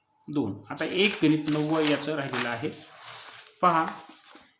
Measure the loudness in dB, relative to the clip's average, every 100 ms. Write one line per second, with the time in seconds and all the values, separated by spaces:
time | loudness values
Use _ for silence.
0 | _ _ -6 -2 -2 -4 -8 -4 -2 2
1 | 2 4 4 4 2 0 2 2 2 2
2 | 0 -4 -4 -4 -2 -4 -6 -8 -14 -16
3 | -14 -14 -14 -16 -18 0 2 4 2 -4
4 | -14 -20 -20 -20 -20